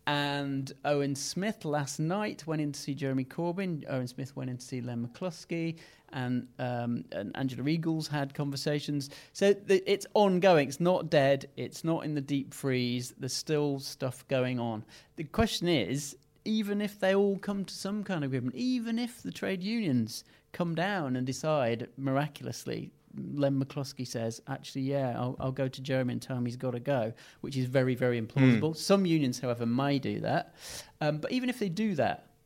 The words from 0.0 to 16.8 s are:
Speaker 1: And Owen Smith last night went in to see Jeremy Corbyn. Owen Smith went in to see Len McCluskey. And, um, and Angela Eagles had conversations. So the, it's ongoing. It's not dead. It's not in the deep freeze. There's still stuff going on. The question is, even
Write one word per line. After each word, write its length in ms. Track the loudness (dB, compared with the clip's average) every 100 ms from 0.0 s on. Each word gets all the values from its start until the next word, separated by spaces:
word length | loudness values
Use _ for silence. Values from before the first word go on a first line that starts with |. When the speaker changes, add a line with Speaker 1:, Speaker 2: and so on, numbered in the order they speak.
| -2
Speaker 1:
And 680 | 0 0 -2 -2 -4 -4 -4
Owen 300 | 0 2 0
Smith 500 | -2 -4 -4 -4 -4
last 360 | -2 -2 -2 -2
night 440 | -2 0 -2 -6 -4
went 140 | -2
in 120 | -2
to 80 | -4
see 140 | -6
Jeremy 300 | -4 0 0
Corbyn. 600 | -2 -2 -2 -2 -4 -4 -4
Owen 200 | -4 -4
Smith 260 | -6 -10
went 160 | -8 -8
in 60 | -8
to 60 |
see 160 | -8 -8
Len 260 | -6 -4 -6
McCluskey. 720 | -6 -8 -8 -6 -4 -2 -4 -12 -20 -12
And, 340 | -6 -2 -2 -4 -6
um, 460 | -4 -2 -2 -2 -4
and 180 | -6 -6 -4
Angela 300 | -4 -2 0
Eagles 400 | 0 0 -2 -2
had 260 | -4 -4
conversations. 760 | -4 -4 -2 -2 -2 0 -2 -4 -10 -18
So 200 | 2 4
the, 280 | 4 4 2 4
it's 160 | 0 2
ongoing. 540 | 4 6 8 8 8 6
It's 120 | 2
not 280 | 2 2 4
dead. 380 | 4 6 4 0 -8
It's 280 | -8 -4
not 200 | 0 0
in 100 | 0
the 60 | -2
deep 320 | 0 -2 -2
freeze. 640 | -4 0 2 2 0 -4 -6
There's 140 | -6
still 460 | -4 0 2 2 0
stuff 480 | -6 -6 -6 -6 -2
going 300 | 2 2 0
on. 240 | -2 -4 -8 -18 -16 -10
The 80 |
question 440 | -4 2 2 2 2
is, 480 | 2 2 -2 -4 -12 _ _
even 360 | -2 -2 0 -2